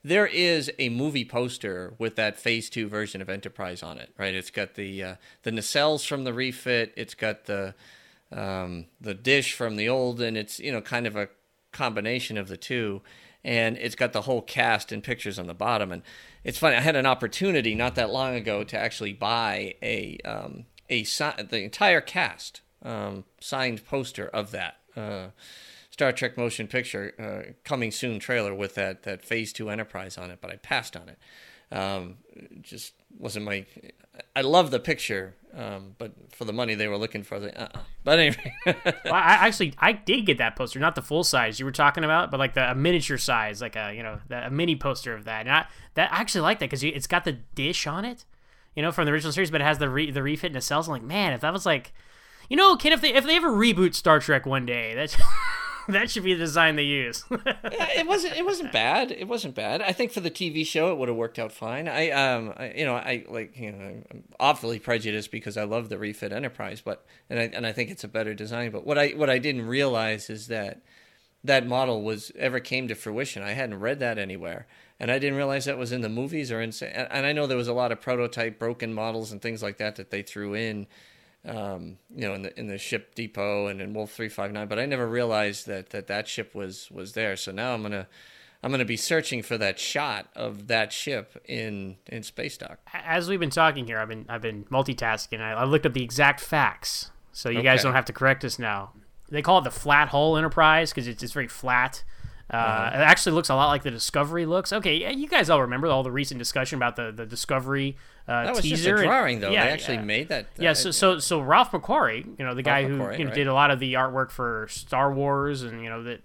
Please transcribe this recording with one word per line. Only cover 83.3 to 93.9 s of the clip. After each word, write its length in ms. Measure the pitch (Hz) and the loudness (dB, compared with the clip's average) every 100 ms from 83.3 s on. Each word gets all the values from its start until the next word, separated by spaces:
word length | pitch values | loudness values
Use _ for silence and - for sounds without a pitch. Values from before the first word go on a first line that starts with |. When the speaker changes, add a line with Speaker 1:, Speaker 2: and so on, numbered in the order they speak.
| 101 101 101 101 | -4 -2 0 -2
Speaker 1:
and 120 | 98 | -4
in 140 | 98 | -6
Wolf 180 | 107 107 | -6 -8
three 180 | - 110 | -8 -8
five 220 | - 101 | -6 -6
nine, 160 | 104 104 | -6 -6
but 120 | 107 | -4
I 60 | 139 | -2
never 200 | 131 117 | -2 -2
realized 600 | 120 120 107 104 98 - | 0 0 2 0 -2 -8
that, 240 | 98 95 | -10 -8
that, 160 | 104 98 | -12 -6
that 200 | 101 107 | -6 -4
ship 280 | - 107 101 | -8 -8 -8
was, 340 | 95 92 - | -10 -10 -16
was 240 | 95 98 | -14 -10
there. 220 | 110 110 95 | -4 -4 -4
So 160 | - | -8
now 240 | 95 123 117 | -6 -4 -4
I'm 80 | |
gonna, 240 | 107 101 92 - - - - _ | -4 -6 -10 -18 -20 -20 -20 _
I'm 80 | 123 | -4
gonna 120 | 135 | -2
be 140 | 120 113 | -2 -2
searching 460 | - 165 151 123 | 0 0 0 -6
for 120 | 101 113 | -4 -2
that 200 | 101 92 | -2 -2
shot 480 | - 143 147 104 - 113 | -4 -2 -2 -4 -8 -8
of 300 | 117 104 107 | -8 -8 0
that 220 | 113 107 | 0 0
ship 480 | - 147 123 - - - | -4 -4 -6 -8 -18 -8
in, 500 | 120 110 101 95 95 - | -6 -6 -6 -8 -12 -12
in 160 | 113 | -12
Space 340 | 107 - - - | -12 -8 -10 -8
Dock. 220 | - - - | -14 -16 -14
Speaker 2:
A-, 140 | - 165 | -12 0
as 220 | 170 175 | 0 0
we've 100 | 196 | 0
been 120 | 156 | 0
talking 340 | 170 160 143 | 4 4 4
here, 140 | 117 | -4